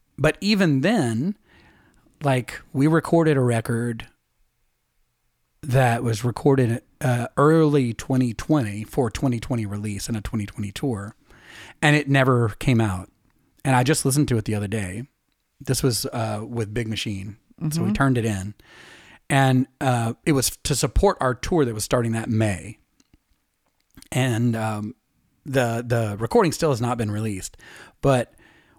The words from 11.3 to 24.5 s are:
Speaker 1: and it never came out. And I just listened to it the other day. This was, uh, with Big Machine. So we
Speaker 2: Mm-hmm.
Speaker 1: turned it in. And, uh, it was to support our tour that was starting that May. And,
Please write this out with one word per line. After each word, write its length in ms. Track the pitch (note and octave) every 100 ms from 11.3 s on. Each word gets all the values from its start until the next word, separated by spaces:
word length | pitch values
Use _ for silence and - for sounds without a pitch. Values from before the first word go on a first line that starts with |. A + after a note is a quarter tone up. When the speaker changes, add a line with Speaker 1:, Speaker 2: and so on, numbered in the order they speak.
| - - - - -
Speaker 1:
and 160 | D3+ D3
it 120 | C#3
never 420 | C#3 C3 B2 A#2 -
came 200 | - A#2
out. 300 | A2 F2+ - _ _ _ _ _
And 100 | C#3
I 80 | B2+
just 220 | B2 D3+
listened 240 | C#3 C3+ C3+
to 80 | A#2
it 80 |
the 100 | G#2
other 140 | G#2 G2+
day. 400 | A2 F#2 G2 C3+ _ _ _ _ _
This 220 | C#3 B2
was, 240 | C#3 A2 -
uh, 380 | A#2+ A2 G#2+ A2+
with 240 | A#2+ G#2
Big 140 | A2 A2
Machine. 520 | G#2+ A#2 G2 G2+ - _ - D#3+
So 100 | D#3+
we 60 | E3+
Speaker 2:
Mm-hmm. 60 |
Speaker 1:
turned 240 | G#3+ C#3 B2
it 60 |
in. 300 | A2 G2 F#2+ - _ - - - - - _
And, 340 | C#3 C3+ B2+ C3+ _
uh, 320 | C3+ B2 A2+ A#2
it 80 | -
was 240 | C3+ - -
to 140 | - C#3+
support 400 | C3+ - G3 -
our 140 | C3
tour 300 | B2 - F3
that 100 | B2+
was 80 | G#2+
starting 300 | - C3 A#2
that 160 | A2+ A2+
May. 500 | A2 G#2+ F2+ - - _ _ _ _ _ _ _ _ _ _ _ - -
And, 420 | B2+ C3 A2+ A#2+